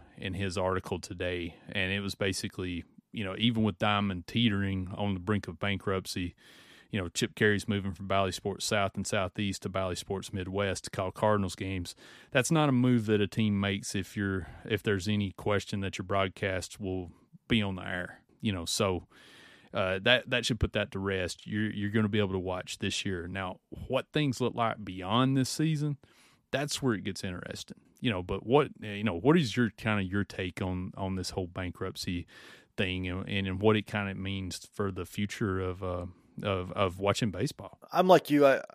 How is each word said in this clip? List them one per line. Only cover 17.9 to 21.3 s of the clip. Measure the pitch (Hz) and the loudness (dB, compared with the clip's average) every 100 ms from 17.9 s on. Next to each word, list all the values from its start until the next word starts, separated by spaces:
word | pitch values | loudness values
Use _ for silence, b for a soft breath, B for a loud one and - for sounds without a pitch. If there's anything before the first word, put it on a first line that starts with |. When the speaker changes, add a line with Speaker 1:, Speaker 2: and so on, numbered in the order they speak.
| 90 90 - _ _ | -6 -6 -12 _ _
Speaker 1:
you | 110 | -4
know, | 95 | -2
so, | 85 - 104 87 - b b b b b b | -2 0 2 0 -4 b b b b b b
uh, | - 95 95 | -2 0 0
that, | 101 123 - | 4 2 2
that | 123 113 | -2 0
should | 113 | 0
put | 113 | 0
that | 107 101 | -2 -2
to | 95 | -2
rest. | 98 95 90 | -2 0 -2